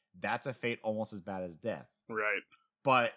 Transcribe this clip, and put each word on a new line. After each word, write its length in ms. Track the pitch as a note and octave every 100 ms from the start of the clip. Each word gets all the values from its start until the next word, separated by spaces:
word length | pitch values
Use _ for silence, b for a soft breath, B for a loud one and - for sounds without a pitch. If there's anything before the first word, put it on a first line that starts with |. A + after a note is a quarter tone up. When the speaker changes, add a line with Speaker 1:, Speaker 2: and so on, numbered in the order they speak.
| _ F2+
Speaker 1:
that's 300 | G2+ A#2 C#3+
a 40 |
fate 280 | B2 A#2+ A#2
almost 300 | A2 G#2+ A2
as 80 | G#2
bad 240 | F2+ F#2+
as 120 | F2+ E2
death. 300 | A#2 E2+ B1 _ -
Speaker 2:
Right. 340 | A2 G#2+ G2 - - _ _
Speaker 1:
But 300 | C#3+ B2+ A#2